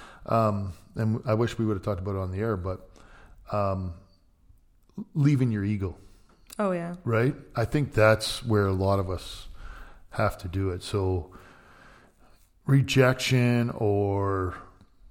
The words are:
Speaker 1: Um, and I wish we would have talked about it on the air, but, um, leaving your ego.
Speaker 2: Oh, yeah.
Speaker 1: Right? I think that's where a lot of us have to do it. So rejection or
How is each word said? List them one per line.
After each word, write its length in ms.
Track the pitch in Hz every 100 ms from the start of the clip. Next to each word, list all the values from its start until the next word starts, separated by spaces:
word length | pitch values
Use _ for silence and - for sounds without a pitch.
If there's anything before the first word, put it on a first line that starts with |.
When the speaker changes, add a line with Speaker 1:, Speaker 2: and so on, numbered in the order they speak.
| - - -
Speaker 1:
Um, 460 | 113 110 101 98 - - -
and 260 | 110 113 131
I 80 |
wish 240 | 110 117 -
we 80 | 107
would 100 | 95
have 80 |
talked 160 | 107 92
about 140 | 95 98
it 40 |
on 120 | 92
the 80 | 95
air, 160 | 113 95
but, 320 | 92 92 - - - - - - -
um, 420 | 104 98 95 92 85 - _ _ _ _ - _ _ _ - - 156
leaving 360 | 143 135 123
your 120 | 107
ego. 320 | 101 104 95 - - - _ _ - -
Speaker 2:
Oh, 120 | 196
yeah. 240 | 175 170 175
Speaker 1:
Right? 320 | 120 113 131 - - -
I 100 | 113
think 280 | 147 139
that's 500 | 110 107 110 - -
where 240 | 117 107 98
a 60 |
lot 260 | 92 95 98
of 100 | 92
us 380 | 87 - - - - - - - - -
have 260 | - 104 -
to 80 | 87
do 220 | 95 95
it. 120 | 90
So 480 | - 101 95 90 - - - - - - - - - _ - - _ _ -
rejection 1040 | 135 - 131 127 127 - 127 123 120 120
or 840 | - 107 101 101 98 98 95 90 - - - - - -